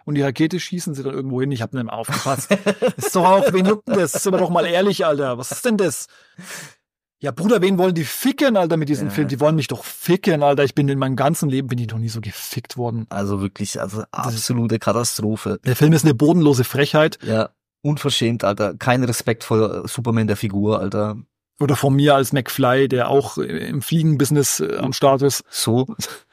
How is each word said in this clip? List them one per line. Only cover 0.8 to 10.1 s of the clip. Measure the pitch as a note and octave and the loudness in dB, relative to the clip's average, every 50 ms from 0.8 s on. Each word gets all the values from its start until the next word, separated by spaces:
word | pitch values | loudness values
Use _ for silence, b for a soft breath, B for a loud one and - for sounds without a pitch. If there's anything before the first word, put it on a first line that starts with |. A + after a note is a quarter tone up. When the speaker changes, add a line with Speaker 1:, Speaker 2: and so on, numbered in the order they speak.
| - F3 C#3+ | -6 -6 -6
Speaker 1:
sie | C3+ | -6
dann | C3 C3+ C#3 | -6 -6 -6
irgendwo | C#3 C3+ C3+ B2 B2+ | -6 -6 -4 -2 -2
hin. | C3+ C#3+ | -2 -2
Ich | C#3 A2+ | -2 -4
hab | A2+ A2+ | -4 -4
nicht | - B2+ A#2 | -4 -6 -6
mehr | A2 - | -6 -6
aufgepasst. | A2+ A2+ - C#3 C3 - C3 C3+ B2+ - - | -8 -6 -6 -6 -4 -2 -2 -4 -4 -2 0
Speaker 2:
<laughs> | G3+ G3 - G#3 F#3+ - A#3 B3 - - | -2 0 0 -2 -2 0 -2 -2 -2 -4
Speaker 1:
Ist | F#4+ G4+ - | -4 -2 0
doch | F#3+ E3+ | 2 4
auch, | F#3 F#3+ G3 F#3 E3+ | 6 6 6 4 4
wen | F3+ F#3 F#3 | 2 4 4
juckt | G3 G#3+ G#3 - - | 2 2 0 -2 -2
denn | A3 G3+ | 0 0
das? | F3 - - | 0 0 -2
Ist | - - | -2 0
aber | G3+ F#3 E3+ | 0 2 2
doch | F#3 F3 | 2 2
mal | F3 E3+ D#3 | 2 0 0
ehrlich, | E3+ E3+ F3+ G3 G#3 F#3+ - F#3 | 2 2 2 2 2 0 0 0
Alter. | D#3+ D3 C#3+ C#3+ C3 B2 A#2+ | 0 0 0 -2 -2 -4 -6
Was | B2+ - | -8 -10
ist | - - - | -8 -4 -2
denn | B3 A3 G3 | 0 0 2
das? | G3 D#3 A#2+ - - B B B B B B B F3+ B B B D3+ B B B B _ _ _ _ _ _ _ | 0 0 -2 -4 -10 B B B B B B B -18 B B B -16 B B B B _ _ _ _ _ _ _
Ja, | - C#3 | -8 -8
Bruder, | B2 - E3+ G#3 B3 F#3+ | -4 -2 2 2 4 4
wen | F3+ G3 G3 F3 | 4 4 4 4
wollen | F#3 F#3 F3 | 2 2 2
die | E3 D3 | 0 -2
ficken, | - - - - C4 C#4 - D4+ C4 A3 | -4 -4 -2 -2 -2 0 2 2 2 4
Alter, | G3 F3 D#3+ E3+ | 4 2 2 2
mit | D#3+ D3+ C#3+ | 0 0 0
diesem | D3 A2+ G2+ G2 | -2 -2 -2 -4
Speaker 2:
Ja. | - | -2
Speaker 1:
Film? | D3+ D3 B2+ | -2 -2 -2
Die | C#3 A#2 | 0 2
wollen | D3 D#3 D#3+ | 2 2 2
mich | D#3 B2+ - | 2 0 -2
doch | B2+ - - | -6 -8 -10
ficken, | - - - - - | -12 -14 -6 0 0